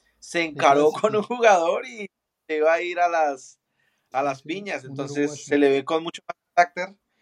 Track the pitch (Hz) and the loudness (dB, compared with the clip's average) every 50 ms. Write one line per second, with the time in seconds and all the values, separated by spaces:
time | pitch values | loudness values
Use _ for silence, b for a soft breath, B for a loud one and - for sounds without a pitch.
0 | _ _ _ _ - - - 175 165 160 147 - 165 147 139 143 147 156 156 - | _ _ _ _ -18 -6 -4 -4 -4 -4 -2 2 4 4 6 6 4 2 2 2
1 | - 220 214 214 202 - 240 247 233 220 202 175 165 170 190 226 240 254 240 220 | 0 0 0 -2 -2 -4 -2 2 4 4 6 6 4 0 -2 -2 -6 -10 -12 -12
2 | 202 190 _ _ _ _ _ _ _ - 156 151 151 160 165 170 175 175 180 170 | -14 -14 _ _ _ _ _ _ _ -6 -2 0 2 2 2 2 0 -4 -2 0
3 | 175 175 170 165 156 147 139 135 - - - _ _ _ _ _ _ _ _ _ | 0 0 2 0 0 0 -2 -6 -12 -20 -20 _ _ _ _ _ _ _ _ _
4 | _ _ - 127 143 143 135 135 - 147 170 196 208 202 170 139 131 131 139 135 | _ _ -6 -4 -4 -4 -4 -6 -8 -10 -10 -8 -8 -8 -8 -10 -10 -10 -10 -10
5 | 143 143 143 147 143 147 147 - - - 147 143 143 139 135 139 135 - 165 160 | -8 -6 -4 -2 -2 -2 -4 -8 -4 -2 2 4 4 4 4 2 0 -2 -4 -4
6 | 165 170 - - - - - - _ _ _ - 175 175 - 180 180 196 196 _ | -4 -6 -12 -12 -14 -16 -16 -16 _ _ _ 2 2 2 0 -6 -10 -10 -12 _
7 | _ _ _ _ | _ _ _ _